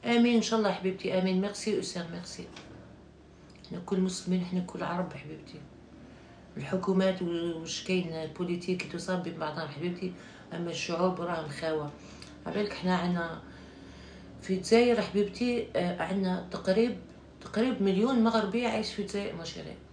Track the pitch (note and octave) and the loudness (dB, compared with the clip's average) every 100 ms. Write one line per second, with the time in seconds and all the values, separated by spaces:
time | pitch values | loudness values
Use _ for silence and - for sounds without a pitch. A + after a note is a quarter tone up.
0 | A#3+ A#3 A#3+ A#3 G#3+ A3+ G#3 F3+ F#3 F#3 | 4 6 8 6 6 4 4 2 0 -2
1 | F#3+ F#3 F#3 F#3 G3+ G3+ - F#3+ - F3+ | 0 2 4 4 2 -2 0 0 -2 -6
2 | E3+ F3 F3 - F3 - - - - - | -6 -8 -10 -12 -12 -14 -16 -18 -18 -20
3 | - - - - - - - F3+ F3+ F#3+ | -20 -20 -20 -20 -20 -20 -12 -10 -2 2
4 | F#3 - F3+ F3+ F3+ F#3 F3+ E3+ E3 F3 | 2 0 0 0 2 -2 -2 -4 -4 -2
5 | F3 C#3 C#3+ D#3+ - C#3+ - - - - | -4 -6 -12 -12 -14 -16 -16 -18 -20 -20
6 | - - - - - - C#3 F#3 G3 F#3 | -20 -20 -20 -20 -14 -10 -2 -2 2 4
7 | F#3+ F#3 F3+ E3+ E3+ D#3+ E3 - - F#3 | 4 2 0 0 -2 -4 -6 -6 0 0
8 | E3 D#3+ D#3+ - F3+ F3 - F3+ - E3+ | 0 -4 -6 -4 -2 -2 -2 -2 -2 -6
9 | - F3+ E3 D#3 D#3 D3+ D#3 C#3+ F3 F3 | -2 -2 -2 -4 -4 -4 -6 -4 -4 -2
10 | F#3 - - - - E3 E3+ D3+ - E3+ | -6 -6 -16 -18 -10 -6 -4 -4 -4 2
11 | F3+ F3 F3 E3 D3+ C#3 D#3+ D#3 C#3+ - | 2 2 -2 -2 -4 -4 -2 0 -2 -10
12 | - - - - - - G#3 - F3+ F3+ | -16 -16 -16 -12 -4 -2 -2 0 2 2
13 | F3 F3 E3+ D#3+ - - - - - - | 2 0 -2 -6 -12 -16 -18 -18 -18 -18
14 | - - - - - F#3 - A3+ B3 A3 | -18 -18 -18 -14 -2 -2 6 8 8 6
15 | G#3 G3+ G3+ - B3 A#3+ - - F3+ F3 | 4 2 2 2 0 0 0 0 0 0
16 | E3 G3 F#3 F3+ - - - F#3+ A#3+ G3 | 0 2 2 0 -4 -6 2 4 4 0
17 | - - - - - G#3 B3+ G3+ G3 F#3 | -10 -18 -20 -18 -6 0 2 4 4 4
18 | A#3 B3+ A3+ A3+ G3 A3+ A#3+ A3 A3 - | 4 6 6 6 2 2 2 0 -2 -4
19 | G3 G3+ G3+ E3+ E3 - - - - | -4 -4 -4 -6 -10 -10 -12 -14 -16